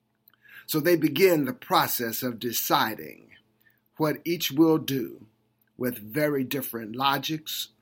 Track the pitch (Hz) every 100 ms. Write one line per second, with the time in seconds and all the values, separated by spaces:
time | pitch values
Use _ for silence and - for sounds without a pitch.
0 | _ _ _ _ - - - 156 160 170
1 | 151 147 190 160 131 - - 175 135 -
2 | 113 110 127 110 123 113 - 147 113 85
3 | 76 50 55 _ _ _ _ _ _ -
4 | 151 139 165 175 - 135 165 160 120 135
5 | - - - _ _ _ _ - 123 107
6 | 107 147 151 143 127 139 - 117 107 120
7 | 139 139 143 156 - - - _